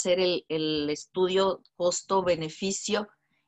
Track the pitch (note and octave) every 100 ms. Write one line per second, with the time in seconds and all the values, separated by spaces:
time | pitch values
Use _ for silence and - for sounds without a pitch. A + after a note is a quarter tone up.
0 | F#3 F3+ F3+ F3 - D#3+ D#3 D#3 D3 D3+
1 | - F#3 F#3 F#3 F#3+ F3 _ - F3 F3
2 | - G3 F3+ D#3+ D#3 - F#3+ G3 - G#3
3 | G#3+ _ _ _